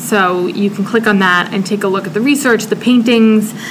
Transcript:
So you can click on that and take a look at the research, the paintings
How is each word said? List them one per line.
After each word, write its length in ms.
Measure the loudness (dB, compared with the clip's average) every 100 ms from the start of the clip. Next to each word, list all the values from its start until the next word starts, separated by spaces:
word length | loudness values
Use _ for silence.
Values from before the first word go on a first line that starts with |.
So 460 | -4 0 0 -2 -4
you 240 | -2 -2
can 140 | -2
click 220 | -2 0 2
on 140 | 2
that 320 | 2 0 -2
and 120 | -4
take 200 | -4 -2
a 40 | -2
look 180 | -4 -4
at 80 |
the 60 | -2
research, 440 | 0 2 2 0
the 100 | 0 -2
paintings 800 | 2 2 4 4 4 2 0 -6 -14